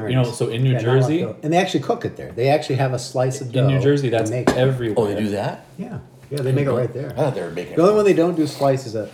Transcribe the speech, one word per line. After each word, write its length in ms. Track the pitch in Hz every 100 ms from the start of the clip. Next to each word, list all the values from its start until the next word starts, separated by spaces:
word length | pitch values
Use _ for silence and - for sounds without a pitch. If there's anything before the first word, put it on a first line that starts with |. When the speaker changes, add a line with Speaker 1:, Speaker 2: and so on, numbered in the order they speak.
| 107
Speaker 1:
re-, 40 |
you 40 | 127
know, 60 |
Speaker 2:
Ernie's. 140 | 117 -
Speaker 1:
so 100 | 120
in 140 | 117
New 60 | 131
Speaker 2:
Yeah, 40 | 123
not 40 |
Speaker 1:
Jersey 360 | 113 131 131 165
Speaker 2:
left 100 | 185
over. 80 | -
And 100 | 151
they 40 | 170
actually 220 | 190 151
cook 240 | 135 233 214
it 120 | -
there. 140 | 67
They 160 | - 131
actually 260 | 151 151 131
have 180 | 135
a 60 | 123
slice 420 | - 131 131 131
of 100 | 127
dough. 160 | 127 135
Speaker 1:
In 80 | 135
New 40 |
Jersey, 280 | 135 143 131
Speaker 2:
They 80 | 113
Speaker 1:
that's 140 | 107
Speaker 2:
make 180 | 117 117
it. 80 | -
Speaker 1:
everywhere. 380 | 131 131 117 104
Speaker 3:
Oh, 100 | 104
they 60 | 101
do 80 | 107
that? 360 | 101 131 180 - -
Speaker 2:
Yeah. 200 | 233 175 - - -
Yeah, 120 | 143
they 100 | 131
make 140 | 139 139
it 40 |
right 220 | 120 123
there. 160 | 120 143
Speaker 3:
I 40 | -
thought 200 | 147 98
they 60 |
were 80 | 85
making 240 | 82 - -
Speaker 2:
The 60 |
only 120 | 180
Speaker 3:
it. 40 | 214
Speaker 2:
one 80 | 202
they 80 |
don't 220 | 165 175 160
do 120 | 151
slices 480 | - 139 131 123 107
of 180 | 101